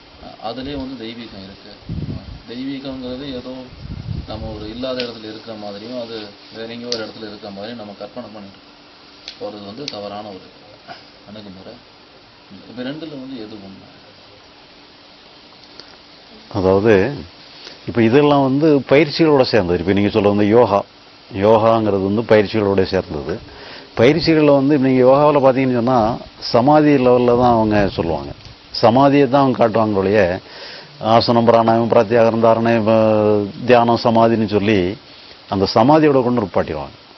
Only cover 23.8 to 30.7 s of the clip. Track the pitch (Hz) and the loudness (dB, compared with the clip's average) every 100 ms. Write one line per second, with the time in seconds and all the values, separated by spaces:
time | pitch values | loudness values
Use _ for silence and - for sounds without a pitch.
23.8 | - - 117 160 165 156 147 139 135 151 | -12 2 2 2 2 2 4 4 2 2
24.8 | 131 131 127 139 147 147 131 127 131 123 | 2 4 4 6 4 4 2 2 0 0
25.8 | 117 127 110 127 - - - 120 127 151 | 0 2 0 -4 -10 -16 -2 2 4 4
26.8 | 147 143 123 123 123 120 123 117 110 104 | 4 4 4 4 4 4 4 2 2 2
27.8 | 98 - 85 76 71 - - - - - | 0 -2 -4 -4 -8 -16 -20 -20 -16 0
28.8 | 117 123 143 143 139 139 135 120 117 107 | 2 4 4 4 2 2 0 2 0 0
29.8 | 110 101 95 107 90 92 - - - | 0 0 0 2 2 -2 -10 -20 -18